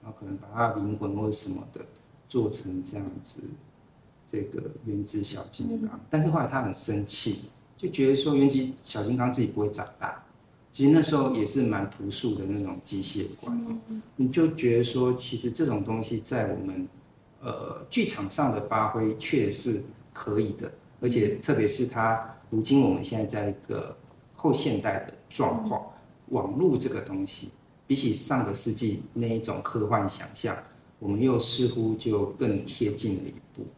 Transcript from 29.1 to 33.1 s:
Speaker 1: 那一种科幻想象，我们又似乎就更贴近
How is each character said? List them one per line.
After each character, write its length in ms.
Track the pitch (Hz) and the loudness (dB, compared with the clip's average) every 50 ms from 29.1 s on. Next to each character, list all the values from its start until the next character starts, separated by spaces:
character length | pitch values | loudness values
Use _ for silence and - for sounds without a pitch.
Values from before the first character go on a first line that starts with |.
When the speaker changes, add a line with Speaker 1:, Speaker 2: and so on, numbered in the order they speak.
| - | -4
Speaker 1:
那 120 | 120 117 | -2 -2
一 140 | 113 113 110 | 0 0 -2
种 200 | 110 - 92 95 - | -2 -4 -6 -4 -6
科 240 | - - 117 107 101 | -4 -2 -2 0 2
幻 200 | 117 107 101 95 | 2 2 0 0
想 200 | - - - - - | -4 -6 -10 -12 -12
象， 200 | - - 117 - - - - - - - - - _ | -6 -4 -4 -4 -4 -10 -16 -20 -20 -20 -20 -20 _
我 80 | - 98 | -4 -2
们 120 | 98 104 | 0 4
又 200 | 123 131 123 117 | 4 4 4 4
似 300 | - - - 127 127 117 | 4 2 2 4 4 2
乎 260 | 117 117 110 110 110 | 2 2 0 0 0
就 320 | 107 - 117 107 104 98 98 - - | 0 0 0 2 2 2 0 -2 -2
更 260 | 135 113 101 95 - | 0 0 0 0 -2
贴 280 | - - - 120 104 | -4 -2 0 0 0
近 320 | 101 - - 113 | 0 0 -2 -2